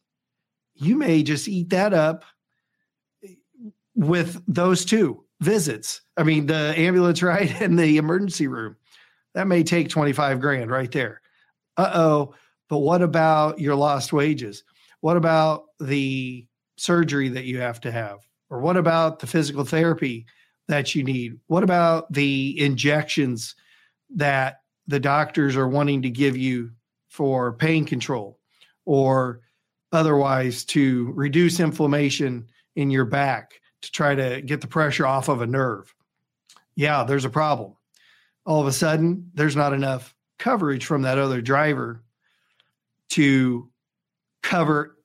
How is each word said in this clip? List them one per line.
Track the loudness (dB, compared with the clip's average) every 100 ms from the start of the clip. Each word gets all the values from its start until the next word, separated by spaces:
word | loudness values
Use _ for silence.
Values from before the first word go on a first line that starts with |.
| _ _ _ _ _ _ _
you | -4 0
may | 2 4 2
just | 2 -2 -4
eat | -4 -2
that | 0 2
up | 2 2 -2 -10 _ _ _ _ _ _ _ _ _ -20 -20 _ _ -20 -20 _
with | -2 0 2 0 -6 -4
those | 0 2 2
two | 2 2 2 -2 _ -4
visits. | 0 0 0 -6 -8 -12 _ 0
I |
mean, | 2 2
the | 0 0 0 0
ambulance | 2 4 2 2
<laughs> |
ride | 2 0 0 -2
and | 2 4
the | 4 4
emergency | 2 -2 -2 -4 -4
room. | -4 -10 -14 _ _ _ _ _
That | -6 0
may | 2
take | 2 0 0
twenty-five | 0 0 0 0 0
grand | 0 -2 -2
right | -4 -4
there. | -4 -6 -8 _ _ _ _ _ -2
Uh-oh, | 0 2 4 2 0 -8 _ _ -6
but | -2
what | 2 2
about | 2 2 4 4 2 0
your | -2
lost | 2 2 0 -2
wages? | 0 0 -2 -6 -14 _ _ _ _
What | 0 2
about | 4 4 2 0 -8 -12
the | -4 -2 -2 -4 -8 -12 -18 _ _ -10
surgery | 0 2 2 0 -2
that | -4
you | -6 -6
have | -6 -6
to | -8
have? | -8 -8 -12 _ _ -14
Or | -4
what | 0 2
about | 2 2 2 -2
the | -2
physical | -2 0 -4 -2
therapy | 2 2 2 -2 -6 -14 _ _ _ -4
that | -2 -2
you | -2
need? | -2 -4 -6 -10 -2
What | 0
about | 2 4 4 2 -2
the | -2 0 0 -2 -2
injections | 0 0 0 0 0 -2 -2 -2 -10 -16 _ _ _ _ _ -2
that | 0 0 -2 -6 _ _ -4
the | -2
doctors | 2 0 0 0 0
are | 2 0
wanting | 0 0 0
to | -2
give | 0 0
you | 0 -2 -4 -6 -14 _ _ _
for | -4 -2 0 -2
pain | -2 0 0
control | 0 -4 -4 -6 -6 -16 _ _ _ _ 0
or | 2 4 2 0 -6 _ _ _ _ -4
otherwise | 0 2 2 2 0 -2 -6
to | -4 0 2 0 -4
reduce | -4 0 2 2 2
inflammation | 0 0 0 2 0 -2 -4 -4 -12 _ _
in | -4 0
your | 0
back | 0 0 -2 -2 -8 -20 _ _
to | -12
try | -2 0
to | 0 -2 -4
get | -6 -8
the | -4
pressure | -2 0 0 0
off | 0 0
of | -2
a | -2
nerve? | -2 -2 -4 -12 _ _ _ _ _ _ _ _
Yeah, | -2 0 0
there's | 0 -2 -2
a |
problem. | -2 0 -2 -6 _ _ _ _ _ _ _ -2
All | 0
of | 2
a |
sudden, | 0 0 2 0 -2 -6
there's | -2 0 2
not | 0
enough | 0 -2 -4 -10 _ _ -8
coverage | -2 0 0 -4 -2
from | -2
that | 0 0
other | 0 -2
driver | 0 0 2 -2 -6 -12 _ _ _ _ _ _ _ _ _ _ -6
to | 2 4 4 2 -2 -8 _ _ _ _ _ _ _
cover | -4 0 2 0 -2 _